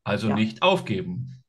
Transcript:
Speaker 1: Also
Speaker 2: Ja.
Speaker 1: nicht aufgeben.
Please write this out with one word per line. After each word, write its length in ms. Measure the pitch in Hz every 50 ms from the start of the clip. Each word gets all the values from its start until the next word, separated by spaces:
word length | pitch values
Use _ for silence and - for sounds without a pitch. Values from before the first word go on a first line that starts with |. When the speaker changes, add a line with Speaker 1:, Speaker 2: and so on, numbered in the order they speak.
| -
Speaker 1:
Also 240 | 98 104 101 104 110
Speaker 2:
Ja. 60 | 104
Speaker 1:
nicht 280 | 104 110 107 - - 175
aufgeben. 800 | 185 196 175 - - 104 92 90 85 90 - - - - - _